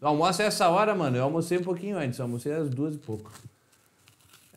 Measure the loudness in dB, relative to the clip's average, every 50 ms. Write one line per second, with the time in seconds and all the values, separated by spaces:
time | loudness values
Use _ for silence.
0 | 0 0 2 4 4 2 2 2 0 0 2 4 4 4 6 6 4 4 2 2
1 | 2 0 2 2 0 0 0 0 0 0 0 -2 0 -2 -4 -4 -4 -6 -4 -4
2 | -4 -4 -4 -4 -6 -6 -6 -6 -4 -4 -4 -2 -2 -2 -2 -2 -2 -4 -4 -6
3 | -8 -8 -10 -10 -10 -12 -20 -20 -20 -20 _ _ _ _ _ _ _ _ _ _
4 | _ _ _ _ _ _ -20 -20 _ _ -14